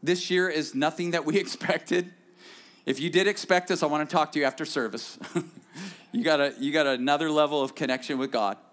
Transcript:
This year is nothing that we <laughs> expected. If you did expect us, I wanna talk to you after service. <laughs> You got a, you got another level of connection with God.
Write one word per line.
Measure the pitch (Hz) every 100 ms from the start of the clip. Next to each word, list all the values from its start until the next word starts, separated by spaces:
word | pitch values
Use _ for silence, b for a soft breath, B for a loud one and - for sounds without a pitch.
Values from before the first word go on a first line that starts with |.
This | - 180 -
year | 180 185
is | 156 147 131
nothing | 151 160 175
that | 170 151
we | 131
<laughs> |
expected. | 123 - - 160 - 175 180 - _ B B B B B -
If | 131
you | 160
did | 170 196
expect | 208 - 180 180
us, | 180
I | 156
wanna | 147 151
talk | 180 151
to | 151
you | 139
after | 131 156
service. | - 117 110 - - - -
<laughs> | - - - B 190 B B
You | 226
got | 214 151
a, | 143 131
you | 135
got | 147 143
another | 127 127 147 160
level | 151 151 147
of | 135 -
connection | 139 127 - 139
with | 135
God. | 123 104 101 -